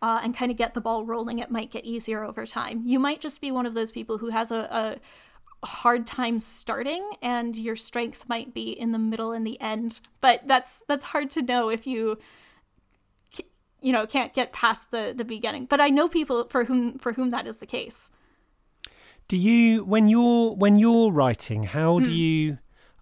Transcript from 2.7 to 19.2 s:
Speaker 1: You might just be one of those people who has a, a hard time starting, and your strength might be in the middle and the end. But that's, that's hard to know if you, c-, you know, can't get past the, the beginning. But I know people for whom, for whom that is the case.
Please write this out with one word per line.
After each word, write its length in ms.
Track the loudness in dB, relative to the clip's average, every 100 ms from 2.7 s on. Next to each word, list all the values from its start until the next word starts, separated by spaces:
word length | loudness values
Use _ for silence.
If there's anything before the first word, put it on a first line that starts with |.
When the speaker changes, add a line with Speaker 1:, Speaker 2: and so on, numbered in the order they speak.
| -6 0
Speaker 1:
You 120 | 2
might 220 | 2 -2
just 220 | -4 -6
be 80 | -4
one 140 | -4 -4
of 80 |
those 180 | -4 -6
people 240 | -6 -8 -6
who 120 | -4
has 200 | -4 -4
a, 480 | -4 -4 -4 -4 -6 -16 -20 _ _ -20 -16
a 40 | -12
hard 400 | -2 2 2 -2
time 340 | -6 -4 0
starting, 680 | 2 2 0 -4 -4 -6 -8 -8
and 340 | -4 -4 -4 -6
your 180 | -6 -4
strength 480 | -4 -4 -6 -8 -8
might 280 | -8 -8
be 160 | -10 -10
in 220 | -6 -4
the 60 | 0
middle 340 | -2 -2 -4
and 140 | -4 -6
the 140 | -6
end. 400 | -6 -4 -6 -8 -16 _
But 260 | 4 4 4
that's, 340 | 0 0 -10 -4
that's 160 | -4
hard 240 | -2 -4 -2
to 100 | -4
know 260 | 0 0 0
if 180 | -2 -4
you, 320 | -4 -4 -4 -10 -20 _ _ _ _ _ _ _ _ _
c-, 140 | -18 -18 _ _ _
you 100 | 0
know, 140 | 0 0
can't 260 | -2 -2
get 180 | -2 -4
past 400 | 0 0 0 -2
the, 220 | -4 -6
the 120 | -6 -8
beginning. 400 | -6 -6 -6 0
But 160 | 4
I 80 | 6
know 180 | 6 4
people 360 | 0 0 -2
for 200 | 0 -2
whom, 320 | 0 0 0 -4
for 140 | -6
whom 160 | -2 -2
that 140 | -2 -6
is 100 | -12
the 80 | -8
case. 440 | -8 -6 -6 -6 _ _ _ _ _ _ _ -20 _ -20 _